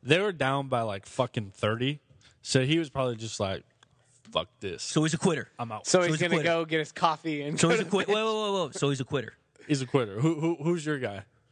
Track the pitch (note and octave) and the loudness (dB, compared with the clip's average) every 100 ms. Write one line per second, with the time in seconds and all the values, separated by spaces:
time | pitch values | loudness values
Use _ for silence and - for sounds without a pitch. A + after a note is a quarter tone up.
0 | B2+ E3+ G#3 D#3+ C3 C#3 C3+ B2 A2+ G2 | 2 2 2 0 0 0 0 -2 -2 -6
1 | - - B2 - G2+ - G#2+ A2+ C3 D3 | -6 -2 -2 -2 -8 -2 0 0 -2 -4
2 | _ _ - _ - C3+ C3 E3 D3+ C3+ | _ _ -20 _ 0 2 4 0 0 -2
3 | B2+ A2 A2 - G2 F#2 - _ _ _ | -2 -4 -8 -4 -4 -4 -10 _ _ _
4 | _ _ - D#2 E3+ _ F#2+ E2+ - D#3+ | _ _ -6 -6 -6 _ -10 -8 -2 0
5 | D#3 E3 F#3+ D3 - - A#2+ G#2 - F#3 | 0 2 0 0 -6 -10 -8 -6 2 4
6 | F3 D#3 F3 E3+ C#3+ E3 D#3+ D#3+ D3 - | 4 2 0 2 2 0 0 -2 -2 0
7 | E3+ D3+ E3 D3 C#3+ E3+ E3+ A3 F3 F#3+ | 0 2 -4 -4 -4 2 4 4 2 0
8 | G3 G#3+ A3 G#3+ G#3 G3 D3 - C#3+ C3+ | 2 2 2 0 0 -2 -2 0 0 0
9 | - C#3 A2 - _ - - C#3+ B2+ C#3 | -4 -4 -6 -14 _ -20 -2 -2 2 2
10 | G#2+ G2+ D#3+ D#3 E3 E3 D#3 F3 D3+ C#3+ | 2 0 0 2 0 0 0 -2 -2 -4
11 | A2+ G2+ - _ _ | -4 -6 -14 _ _